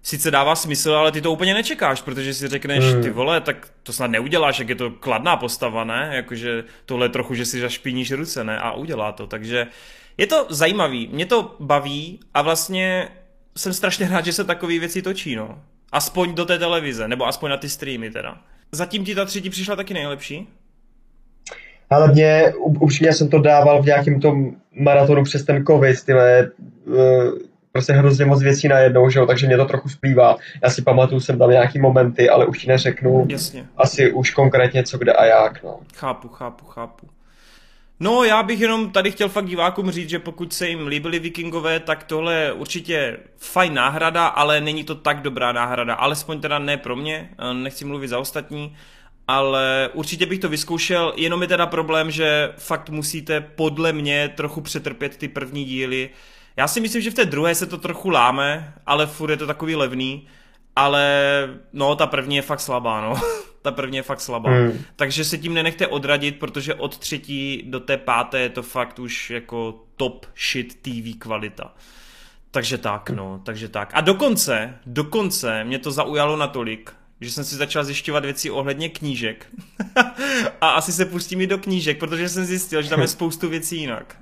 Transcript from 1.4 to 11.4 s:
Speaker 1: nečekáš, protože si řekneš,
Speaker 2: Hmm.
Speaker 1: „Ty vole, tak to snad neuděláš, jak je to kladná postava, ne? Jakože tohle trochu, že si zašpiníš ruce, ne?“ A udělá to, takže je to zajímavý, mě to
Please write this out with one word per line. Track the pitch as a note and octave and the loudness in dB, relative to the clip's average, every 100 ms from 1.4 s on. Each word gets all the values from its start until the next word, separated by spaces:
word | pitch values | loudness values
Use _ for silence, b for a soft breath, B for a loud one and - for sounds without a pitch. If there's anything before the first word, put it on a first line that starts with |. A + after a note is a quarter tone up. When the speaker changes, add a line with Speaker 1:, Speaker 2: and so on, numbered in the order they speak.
| F#3 | 0
Speaker 1:
nečekáš, | G3+ A3+ D#4 E3 C3+ | 0 -2 -2 -2 -2
protože | - C3 C3+ | -6 -8 -6
si | C3+ C#3 | -6 -6
řekneš, | C#3 C#3 C#3 | -6 -2 2
Speaker 2:
Hmm. | C3 B2 | 4 4
Speaker 1:
„Ty | A#2 | 0
vole, | A2 C3+ E3 | -2 0 0
tak | - - - _ | -2 -8 -10 _
to | - | -12
snad | A#2 B2+ | -6 -2
neuděláš, | A2+ B2+ E3+ D3 C3+ | -2 0 2 2 0
jak | A#2 | -4
je | |
to | B2 B2 | -4 -6
kladná | - C#3 A#2+ E3 E3 | -6 -4 -2 0 0
postava, | A#2+ - B2 A2 | -2 -4 -4 -4
ne? | A2+ A#2 D3+ | -4 -4 -4
Jakože | C3+ A#2+ A#2+ A#2+ A#2 A2+ b - | -6 -8 -8 -6 -6 -8 b -10
tohle | B2+ B2 | -2 -2
trochu, | C3 B2 | -2 -6
že | A#2+ A#2+ | -6 -6
si | B2+ | -4
zašpiníš | B2 - C#3 B2+ B2 | -6 -6 -8 -6 -6
ruce, | C3+ D#3+ - | -6 -6 -8
ne?“ | A2 G#2+ | -6 -4
A | A2+ | -6
udělá | - D#3+ C3+ G#2 | -8 -8 -6 -6
to, | G#2 G#2 | -8 -12
takže | A2 A2 B2 A#2+ B B B B - | -12 -6 -4 -4 B B B B -20
je | G3 | -2
to | D#4+ C4 | -2 -2
zajímavý, | D3+ D#3+ G3+ D#3+ B2+ A2+ | -2 0 0 -2 -4 -8
mě | C#3 F3+ | -8 -2
to | A#3 | -2